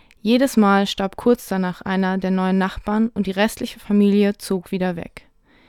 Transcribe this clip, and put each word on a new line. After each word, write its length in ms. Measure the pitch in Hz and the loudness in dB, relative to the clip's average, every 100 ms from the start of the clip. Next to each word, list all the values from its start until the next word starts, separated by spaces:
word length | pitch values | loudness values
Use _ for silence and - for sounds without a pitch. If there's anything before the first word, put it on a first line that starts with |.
| _ _ | _ _
Jedes 340 | 208 240 269 - | 0 2 2 4
Mal 300 | 202 196 202 | 4 4 0
starb 300 | - 196 - | -2 -6 -2
kurz 320 | 240 240 - | 0 0 0
danach 340 | 190 185 175 | -4 -4 -6
einer 360 | - 190 190 190 | -4 -2 0 0
der 120 | 185 | -2
neuen 280 | 190 185 190 | 0 0 0
Nachbarn 500 | 190 - - 214 226 | 0 -4 -4 0 0
und 120 | - 190 | -2 -4
die 60 | |
restliche 480 | 190 214 - 240 - | 0 -2 -2 -10 -10
Familie 560 | - 208 202 202 202 202 | -2 2 4 4 2 0
zog 320 | - 190 - | -4 -6 -4
wieder 260 | 190 185 170 | -4 -4 -4
weg. 300 | - - _ _ _ _ | -10 -16 _ _ _ _